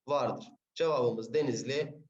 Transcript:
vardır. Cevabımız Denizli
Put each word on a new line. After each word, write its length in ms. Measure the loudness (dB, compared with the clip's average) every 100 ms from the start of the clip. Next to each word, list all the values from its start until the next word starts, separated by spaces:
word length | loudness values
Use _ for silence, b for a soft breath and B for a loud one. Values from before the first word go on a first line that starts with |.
| -2
vardır. 400 | 0 0 -2 -8 -20 _
Cevabımız 600 | -2 2 4 2 0 -2
Denizli 680 | 0 2 0 -2 -2 -2 -6 -20